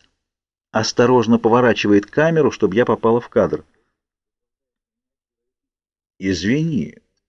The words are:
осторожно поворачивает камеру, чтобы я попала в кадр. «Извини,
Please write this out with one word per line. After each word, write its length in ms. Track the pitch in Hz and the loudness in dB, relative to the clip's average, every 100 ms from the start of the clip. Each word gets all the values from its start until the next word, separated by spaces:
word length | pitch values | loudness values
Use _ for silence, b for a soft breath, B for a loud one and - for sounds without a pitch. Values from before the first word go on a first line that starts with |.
| _ _ _ _ _ _ _ | _ _ _ _ _ _ _
осторожно 680 | 107 110 - 123 127 110 117 | -6 -4 0 2 2 2 0
поворачивает 680 | 113 117 123 104 104 101 101 | 2 2 2 0 2 2 2
камеру, 440 | - 160 160 131 | -2 0 0 0
чтобы 240 | - 101 | 0 -2
я 100 | 95 | 0
попала 360 | 123 110 113 117 | -2 0 0 -2
в 80 | - | -2
кадр. 360 | 120 90 73 - _ _ _ _ _ _ _ _ _ _ _ _ _ _ _ _ _ 466 _ _ _ _ _ _ _ | -2 -2 -4 -10 _ _ _ _ _ _ _ _ _ _ _ _ _ _ _ _ _ _ _ _ _ _ _ _ _
«Извини, 800 | 95 90 95 139 165 135 73 - _ _ | -6 -4 -4 -4 -2 -4 -8 -14 _ _